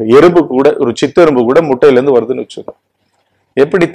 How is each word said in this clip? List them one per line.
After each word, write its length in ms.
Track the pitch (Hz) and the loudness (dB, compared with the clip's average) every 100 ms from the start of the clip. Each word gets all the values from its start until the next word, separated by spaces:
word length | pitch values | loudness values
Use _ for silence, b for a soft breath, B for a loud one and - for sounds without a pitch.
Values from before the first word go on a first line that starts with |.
| 110 131 | 2 4
எறும்புக்கு 340 | 175 170 139 127 | 4 2 -2 -2
கூட, 80 | 143 151 | -2 -2
ஒரு 100 | 123 117 | -6 -4
சித்தெறும்பு 420 | 139 185 165 131 117 | -4 0 2 0 0
கூட 100 | 143 165 | 0 0
முட்டையிலேருந்து 480 | 127 151 123 143 123 | 0 2 2 0 -2
வருதுன்னு 280 | 113 131 117 | -2 -6 -10
வச்சுக்கோ, 280 | - 110 - _ _ _ _ _ _ _ - | -16 -20 -20 _ _ _ _ _ _ _ -2
எப்படி 240 | 143 190 170 | -2 0 -2